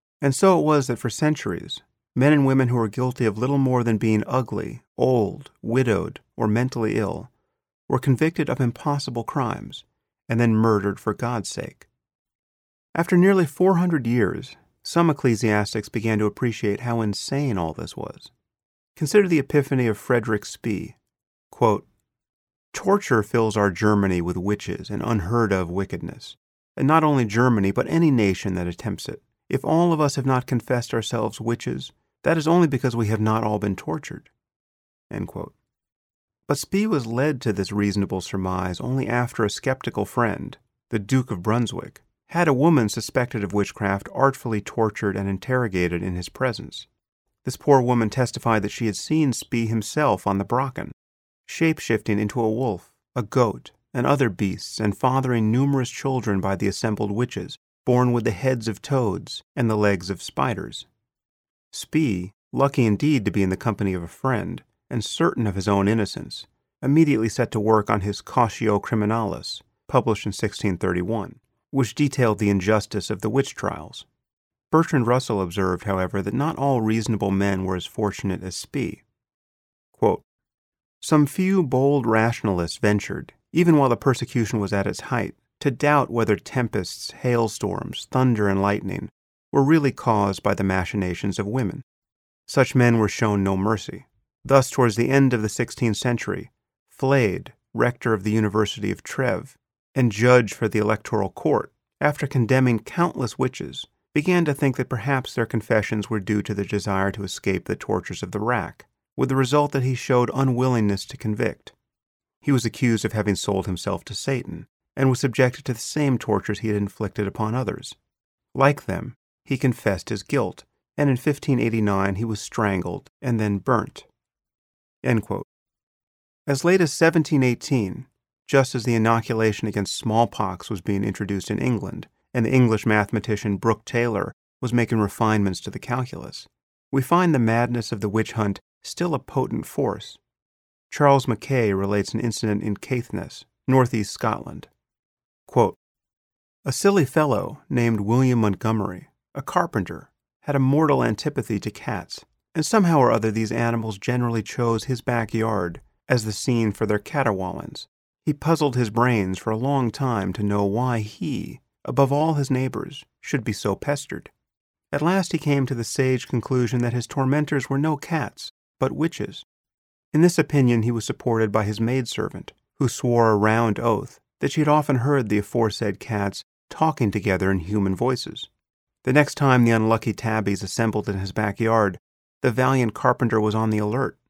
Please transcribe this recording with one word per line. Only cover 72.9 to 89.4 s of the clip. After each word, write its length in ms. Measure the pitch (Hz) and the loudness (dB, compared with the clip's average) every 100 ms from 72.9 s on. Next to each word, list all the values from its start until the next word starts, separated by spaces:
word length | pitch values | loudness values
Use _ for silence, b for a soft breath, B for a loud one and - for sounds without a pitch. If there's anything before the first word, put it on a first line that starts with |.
| 104 - | -6 -6
of 120 | 95 | -4
the 80 | 110 | -2
witch 260 | 123 135 - | 0 -2 -4
trials. 500 | - - 80 - - _ _ _ _ _ _ | -6 -6 -10 -18 -20 _ _ _ _ _ _
Bertrand 380 | 156 165 147 113 | 2 2 2 2
Russell 340 | 127 - 104 | 0 0 -2
observed, 440 | 90 95 92 90 104 | -2 0 0 0 -2
however, 360 | 95 92 101 | -2 -2 -2
that 120 | 98 | -2
not 240 | 131 151 156 | -2 -2 -2
all 240 | 139 127 | 0 0
reasonable 500 | 110 113 110 104 101 | 2 0 0 -2 0
men 320 | 98 101 95 | 0 0 -2
were 140 | 92 92 | -2 -4
as 80 | - | -6
fortunate 580 | - 104 - 101 92 | -4 -4 -2 -6 -6
as 120 | 92 - | -8 -12
Spee. 460 | - 143 107 - _ _ _ _ _ _ _ _ _ | -8 -6 -6 -8 _ _ _ _ _ _ _ _ _
Quote, 280 | - 107 90 _ _ _ _ _ _ _ _ | 0 0 0 _ _ _ _ _ _ _ _
"Some 240 | - 156 143 | 2 4 4
few 380 | - 185 196 | 2 2 2
bold 420 | 147 127 139 143 113 | 2 2 4 2 2
rationalists 720 | 110 113 113 110 90 82 - | 4 2 2 0 0 -2 0
ventured, 560 | 104 104 - 98 - - _ | 2 2 -2 -8 -10 -18 _
even 240 | 156 175 156 | 2 6 6
while 120 | 135 | 6
the 60 | 117 | 2
persecution 640 | 139 123 123 127 107 110 | 2 0 0 -2 0 0
was 140 | 98 | 0
at 140 | 101 101 | 0 -2
its 140 | - | -4
height, 340 | - 120 92 - _ - | -4 -4 -4 -8 _ -6
to 100 | 143 | -4
doubt 380 | 123 147 147 123 | 0 2 2 2
whether 260 | 117 107 101 | 0 0 0
tempests, 760 | - 135 120 107 90 - - | -2 -4 -2 -2 -6 -8 -14
hailstorms, 960 | - 127 120 113 - 98 92 - - - | -6 0 0 0 -2 -4 -4 -8 -10 -4
thunder, 380 | 127 131 110 104 | 2 4 4 2
and 120 | 98 | 2
lightning 460 | 101 101 95 95 - _ _ _ | 2 0 -4 -8 -8 _ _ _